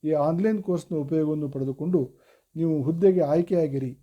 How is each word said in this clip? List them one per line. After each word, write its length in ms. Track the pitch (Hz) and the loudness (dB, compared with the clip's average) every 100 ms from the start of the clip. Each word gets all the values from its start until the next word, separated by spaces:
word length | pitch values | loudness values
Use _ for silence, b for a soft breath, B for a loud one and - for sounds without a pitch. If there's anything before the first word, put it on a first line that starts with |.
ಈ 80 | 156 | 0
ಆನ್‌ಲೈನ್ 520 | 156 147 170 208 214 | 0 2 2 0 0
ಕೋರ್ಸ್‌ನ 320 | 190 175 - 165 | -2 -4 -2 -6
ಉಪಯೋಗವನ್ನು 540 | 139 160 151 151 143 | -2 -2 0 -2 -4
ಪಡೆದುಕೊಂಡು 720 | 135 131 131 156 180 127 b b b b 160 | -4 -6 -4 0 0 0 b b b b -4
ನೀವು 260 | 165 156 | -2 0
ಹುದ್ದೆಗೆ 400 | 135 165 190 185 | 0 2 4 4
ಆಯ್ಕೆಯಾಗಿರಿ 680 | 147 156 175 180 156 139 131 123 | 2 2 2 0 0 -2 -6 -10